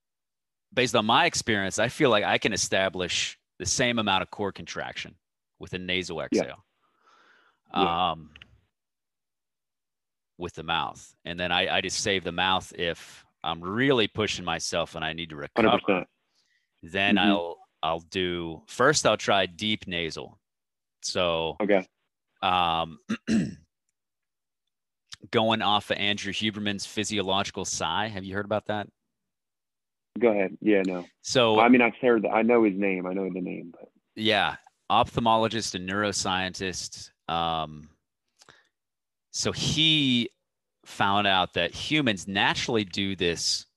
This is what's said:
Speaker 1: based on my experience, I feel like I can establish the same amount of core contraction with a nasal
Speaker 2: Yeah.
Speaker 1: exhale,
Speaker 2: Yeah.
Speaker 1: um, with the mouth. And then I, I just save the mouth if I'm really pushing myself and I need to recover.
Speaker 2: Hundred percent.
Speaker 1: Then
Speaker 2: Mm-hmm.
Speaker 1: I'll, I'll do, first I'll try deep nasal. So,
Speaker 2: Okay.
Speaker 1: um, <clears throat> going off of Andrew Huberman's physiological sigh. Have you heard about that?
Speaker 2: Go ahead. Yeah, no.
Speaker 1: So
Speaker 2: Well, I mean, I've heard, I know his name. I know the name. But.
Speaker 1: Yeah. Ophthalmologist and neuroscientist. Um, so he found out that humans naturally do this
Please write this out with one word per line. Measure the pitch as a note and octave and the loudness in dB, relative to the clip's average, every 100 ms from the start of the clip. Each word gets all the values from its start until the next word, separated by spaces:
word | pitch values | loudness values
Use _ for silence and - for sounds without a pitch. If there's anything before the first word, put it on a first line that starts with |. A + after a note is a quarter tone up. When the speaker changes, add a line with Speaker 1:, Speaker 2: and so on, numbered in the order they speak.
| _ _ _ _ _ _ _ | _ _ _ _ _ _ _
Speaker 1:
based | B2+ A#2+ | 0 2
on | A2+ G#2+ | 2 4
my | C3+ | 4
experience, | E3+ - - G#2 F#2+ - | 4 0 0 0 0 0
I | A#2 | 0
feel | - C#3+ | 2 4
like | G#2 | 4
I | F#2 A#2 | 4 2
can | B2+ | 0
establish | F#2+ - G2+ F#2+ F#2 F2 - - - _ - | 0 0 2 0 -2 -2 -2 -4 -8 _ -10
the | F2 | -4
same | - B2 A#2 | 0 0 0
amount | G#2 F#2+ | 2 0
of | F2+ | -2
core | - G2+ | -6 -6
contraction | - E2 E2 B1+ - E2 E2+ _ _ _ - | -6 -12 -10 -10 -10 -14 -16 _ _ _ -20
with | - | -10
a | F#2 | -8
nasal | F2+ F#2 E2+ D#2+ | -2 -2 -2 -6
Speaker 2:
Yeah. | C2+ | -2
Speaker 1:
exhale, | G#2 C2 C#2+ _ _ _ _ _ _ _ _ _ _ _ | -2 -2 -6 _ _ _ _ _ _ _ _ _ _ _
Speaker 2:
Yeah. | - E2+ E2+ F2+ | 0 2 2 0
Speaker 1:
um, | D#2+ D#2 - - _ _ _ _ _ _ _ _ _ _ _ _ _ _ _ _ _ _ - | -2 -10 -20 -20 _ _ _ _ _ _ _ _ _ _ _ _ _ _ _ _ _ _ -12
with | F2 | -10
the | - | -8
mouth. | D#2+ E2 A#1 - - _ | -2 0 -2 -6 -18 _
And | - E2+ | -10 -4
then | F2+ | 0
I, | F2 F2+ F2 | 0 0 0
I | |
just | F#2+ - | -2 -2
save | G#2+ F#2+ | 0 0
the | E2+ | -2
mouth | E2+ F#2 F#2 - - | 0 2 0 -2 -4
if | F2 D#2+ - - _ _ | -4 -4 -10 -20 _ _
I'm | E2 E2 | -8 -6
really | F2+ G#2+ C#3 B2+ G2+ | -4 0 2 4 2
pushing | - G2+ - | 0 -2 -2
myself | F2 E2 - F2 D#2+ | -4 -4 -2 -4 -4
and | E2 | -6
I | D#2+ | -6
need | D#2+ E2 | -6 -8
to | D2+ | -10
recover. | C#2+ - A2 | -6 2 2
Speaker 2:
Hundred | A#2+ | 2
percent. | - F2+ - _ _ _ _ _ _ _ | 0 -2 -2 _ _ _ _ _ _ _
Speaker 1:
Then | E2 F#2+ G2+ G2+ | -6 -2 2 4
Speaker 2:
Mm-hmm. | F2 | 4
Speaker 1:
I'll, | E2+ E2+ E2 - - | 2 -2 -10 -18 -6
I'll | D#2+ E2+ | -4 -4
do, | E2+ F#2+ F2+ F2 E2 D#2 - | -4 -2 -2 -2 -6 -10 -8
first | - C3 D#3 C3 | 2 4 4 2
I'll | G#2+ | 2
try | - G2+ F#2+ | 2 2 2
deep | E2 G#2+ G#2+ - | -2 -4 -4 -4
nasal. | F2 E2 D2+ - _ _ _ _ _ _ _ | -4 -4 -6 -14 _ _ _ _ _ _ _
So, | - F#2+ F2 E2 D#2+ D2 | -6 0 0 0 -2 -2
Speaker 2:
Okay. | G#2 G2 F#2 _ _ _ _ - | 2 2 0 _ _ _ _ -4
Speaker 1:
um, | F#2+ F2+ F2 E2 E2 D#2 - - - | 0 2 2 0 -4 -8 -10 -8 -2
<clears throat> | A2 D2 - _ _ _ _ _ _ _ _ _ _ _ _ _ _ _ - - | -2 -2 -8 _ _ _ _ _ _ _ _ _ _ _ _ _ _ _ -20 -2
going | A#2 A2 A2 | 0 2 2
off | G2 G#2 - | 2 0 0
of | G#2 | -2
Andrew | G2+ G2+ G2+ | 0 -2 -4
Huberman's | F2+ A2 G#2 G#2 G2 - | -2 -2 -2 -4 -4 -6
physiological | - G#2 G#2 F#2+ F#2+ G2 - | -4 -2 -2 0 0 -2 -6
sigh. | F2+ - E2+ F2 A2 | -6 -4 -2 -2 -4
Have | G2 | -6
you | F#2+ | -8
heard | F#2+ | -6
about | G2+ G#2+ - | -2 -4 -2
that? | G#2 G2 _ _ _ _ _ _ _ _ _ _ _ _ G#2+ | -6 -6 _ _ _ _ _ _ _ _ _ _ _ _ 0
Speaker 2:
Go | A#2 | 2
ahead. | G2+ F#2+ - | 2 0 -2
Yeah, | G#2+ G2+ F#2+ | 2 2 2
no. | F2+ E2+ _ | -4 -10 _
Speaker 1:
So | - C3+ A#2 | -2 2 4
Speaker 2:
Well, | G#2+ | 6
I | A#2 | 8
mean, | B2+ | 8
I've | A#2 - | 6 2
heard, | B2+ A2+ G2 | 2 2 2
I | A2 | 2
know | A2+ A#2+ | 4 4
his | A2 F#2+ | 4 2
name. | G2 F#2 F2+ | -2 -2 -4
I | |
know | G2 F#2+ | -4 -4
the | F2+ | -4
name. | F2+ F2 E2+ | -6 -8 -12
But. | - - _ _ - | -18 -20 _ _ -4
Speaker 1:
Yeah. | G#2+ G#2 E2 - - _ - | 2 2 2 -2 -14 _ 0
Ophthalmologist | G#2 B2 - A2+ A2+ A2 A2 - | 2 2 0 2 4 2 -2 -6
and | F#2+ F#2 | -6 -4
neuroscientist. | G2+ G#2 F#2 G2+ F#2 F#2 E2+ F#2+ F2 - - - _ - | 0 0 0 -2 -2 -2 -4 -6 -6 -10 -14 -18 _ -6
Um, | E2+ E2 D#2+ D#2 D2+ D2+ _ _ _ _ _ - - _ _ _ _ _ _ _ | -2 -2 -2 -6 -10 -20 _ _ _ _ _ -20 -20 _ _ _ _ _ _ _
so | - G#2+ | -4 -4
he | - - D3+ D#3+ D#3 C3+ A#2+ A#2 _ _ _ _ _ - | -2 -2 2 2 2 2 2 -2 _ _ _ _ _ -10
found | - G#2 G2+ G2+ | -2 2 2 4
out | F#2+ F2+ | 2 2
that | F2+ E2+ | 0 -2
humans | - - D#3 C3 F#2+ G2 | -4 -2 0 0 -2 -2
naturally | G2 B2+ E3 - A#2 | 0 0 0 0 0
do | G2 G2+ G2 | 0 -2 -4
this | F#2 F2 E2 - - - | 0 0 0 -2 -4 -8